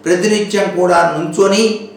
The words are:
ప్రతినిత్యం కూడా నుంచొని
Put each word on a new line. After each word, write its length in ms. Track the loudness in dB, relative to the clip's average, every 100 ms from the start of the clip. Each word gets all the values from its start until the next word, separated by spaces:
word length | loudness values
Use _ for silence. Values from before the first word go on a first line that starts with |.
| 0
ప్రతినిత్యం 680 | 0 0 0 0 -2 -2 0
కూడా 400 | 2 2 2 -2
నుంచొని 720 | -4 0 2 2 0 -2 -10